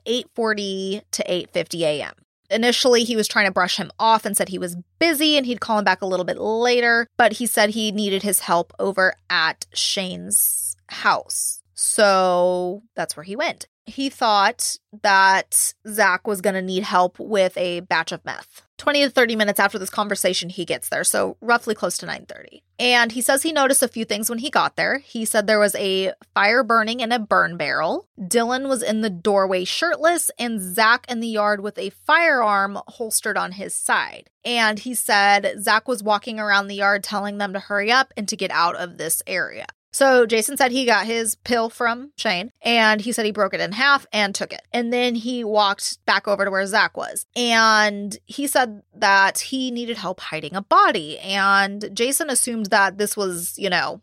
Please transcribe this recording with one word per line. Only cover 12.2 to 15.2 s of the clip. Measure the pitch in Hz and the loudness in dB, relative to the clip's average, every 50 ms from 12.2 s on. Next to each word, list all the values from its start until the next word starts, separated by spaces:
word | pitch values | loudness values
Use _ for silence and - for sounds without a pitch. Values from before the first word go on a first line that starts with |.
| 185 185 180 180 180 180 180 180 180 180 185 202 233 _ _ | 4 2 2 2 2 2 0 0 -2 -4 -6 -8 -12 _ _
that's | 190 165 - - | -8 -8 -8 -10
where | - 175 | -12 -12
he | 190 202 | -10 -8
went. | 254 320 330 - - - - _ _ _ | -6 -6 -6 -6 -8 -14 -20 _ _ _
He | - - - 269 277 | -14 -8 -6 -6 -6
thought | - - 262 226 208 202 196 196 - - - - - - _ _ - 208 | -4 -2 2 2 4 4 4 2 2 -2 -4 -6 -6 -8 _ _ -8 -2
that | - 208 196 190 | 2 4 6 6